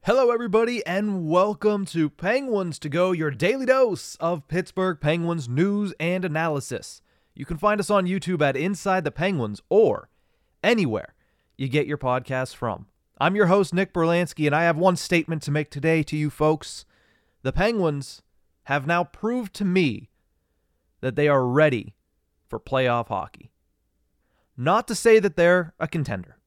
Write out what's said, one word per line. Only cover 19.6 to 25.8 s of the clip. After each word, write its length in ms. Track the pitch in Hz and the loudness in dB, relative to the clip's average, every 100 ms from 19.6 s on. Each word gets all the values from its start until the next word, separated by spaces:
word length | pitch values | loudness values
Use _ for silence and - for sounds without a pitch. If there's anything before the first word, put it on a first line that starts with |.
| 196 | 0
me 440 | 185 156 104 - _ _ _ _ _ _ _ _ _ | 2 2 -2 -12 _ _ _ _ _ _ _ _ _
that 140 | 131 120 | -4 0
they 120 | 147 | 2
are 180 | 139 127 | 4 2
ready 480 | 135 139 120 101 _ _ _ _ _ _ | 4 4 2 -6 _ _ _ _ _ _
for 120 | 117 | -12
playoff 500 | - 131 127 120 113 | -4 0 0 0 -2
hockey. 420 | 101 - - - _ _ _ _ _ _ _ _ _ _ - | -6 -8 -16 -20 _ _ _ _ _ _ _ _ _ _ -4
Not 300 | 135 208 - | 0 0 0
to 80 | 226 | 0
say 240 | 226 220 | 6 6
that 160 | 196 - | 6 2
they're 400 | 170 180 160 | 4 4 0
a 80 | _ | _